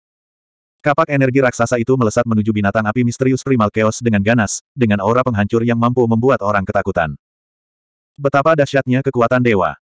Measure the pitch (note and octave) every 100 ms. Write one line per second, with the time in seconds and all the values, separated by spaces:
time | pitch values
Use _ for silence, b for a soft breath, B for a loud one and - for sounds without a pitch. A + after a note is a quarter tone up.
0 | _ _ _ _ _ _ _ _ D3+ C#3+
1 | D#3+ C#3+ C3+ C3 B2+ - A2+ A#2+ A#2 C3
2 | A2+ B2 A#2 A2 G#2 G#2+ G2+ A2+ G#2+ A#2
3 | A#2+ A#2 C3 C3 - B2+ G#2 A2 A2 -
4 | A#2 G#2 G2+ A#2+ G2+ - - - A#2 G2+
5 | G2 A#2+ B2+ G2+ G#2 A#2 A#2+ A#2 A#2 B2
6 | A#2 A2+ B2+ A#2+ G2+ G2+ F#2 G2+ G2 F2
7 | D#2 C#2+ _ _ _ _ _ _ _ _
8 | _ - C#3+ C#3+ D3 D#3+ C#3 C#3 B2+ B2+
9 | C#3 A#2+ A#2 B2+ A#2+ G#2 E2 C#2+